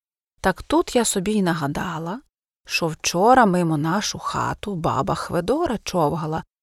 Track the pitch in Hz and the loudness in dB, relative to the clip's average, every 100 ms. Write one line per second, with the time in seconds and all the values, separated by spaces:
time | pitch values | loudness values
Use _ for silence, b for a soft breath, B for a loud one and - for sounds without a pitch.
0 | _ _ _ _ 190 - - 311 - 247 | _ _ _ _ -2 -2 0 0 2 0
1 | 214 202 190 214 175 160 143 151 180 160 | 0 0 0 0 0 0 -2 -4 -6 -6
2 | 165 240 - _ _ _ - - 165 156 | -8 -10 -14 _ _ _ -8 -2 -2 -2
3 | - 170 220 262 214 180 165 156 160 196 | -2 2 6 6 6 4 2 0 0 -2
4 | - 180 - 143 120 - 208 180 160 117 | -4 -6 -6 -4 -4 -6 -6 -2 0 0
5 | 143 135 - 165 175 294 330 220 - 180 | 0 -4 -2 -2 0 0 0 -2 -2 0
6 | 254 160 156 160 - _ | 2 0 -4 -6 -8 _